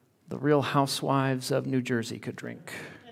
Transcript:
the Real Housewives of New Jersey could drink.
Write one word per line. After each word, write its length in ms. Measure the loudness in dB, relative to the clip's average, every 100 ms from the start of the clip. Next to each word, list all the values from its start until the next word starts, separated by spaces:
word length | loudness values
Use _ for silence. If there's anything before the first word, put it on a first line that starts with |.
| _ _ -10
the 100 | -2
Real 240 | 4 4
Housewives 880 | 4 2 2 0 2 2 2 0 0
of 160 | -2 2
New 120 | 0
Jersey 340 | 2 0 -2 -6
could 180 | -8 -8
drink. 380 | -8 -10 -12 -12 -12 -16 -20